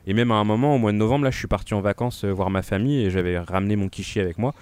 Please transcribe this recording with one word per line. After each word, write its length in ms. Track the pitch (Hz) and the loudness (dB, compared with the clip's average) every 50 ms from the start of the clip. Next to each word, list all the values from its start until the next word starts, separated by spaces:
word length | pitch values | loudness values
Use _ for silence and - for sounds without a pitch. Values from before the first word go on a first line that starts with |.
| - | -6
Et 60 | 95 98 | -2 0
même 180 | 110 120 120 | 2 2 4
à 40 | 113 | 4
un 100 | 107 104 | 2 4
moment, 300 | 104 107 110 131 147 147 | 2 2 2 2 2 2
au 40 | 131 | 4
mois 140 | 113 104 104 | 2 2 2
de 60 | 104 | 2
novembre, 260 | 107 110 127 147 143 | 2 2 2 2 2
là, 60 | 131 | 0
je 80 | 127 - | -2 -2
suis 80 | - 101 | -4 -2
parti 240 | 110 98 - - 110 | -4 -4 -2 -2 -2
en 80 | 101 | 0
vacances, 440 | 95 104 98 - 127 123 - - - | 0 0 0 0 -2 -4 -4 -4 -4
euh, 60 | 101 | -4
voir 200 | 98 92 95 95 | -2 0 0 0
ma 100 | 95 95 90 | 0 -2 -2
famille 420 | - - 98 110 135 147 139 110 | 0 -2 0 0 0 0 2 2
et 40 | 95 | 2
j'avais 280 | 92 92 90 90 90 87 | 2 0 0 0 -2 -2
ramené 360 | 87 85 90 95 98 101 104 | -4 -2 -2 -2 0 0 0
mon 120 | 104 98 95 | 0 -2 -2
Kishi 320 | - - 95 - - 110 | -6 -8 -10 -6 -4 -2
avec 160 | 98 90 82 - | -2 -2 -2 -2
moi. 160 | 110 131 147 - | -4 -4 -4 -6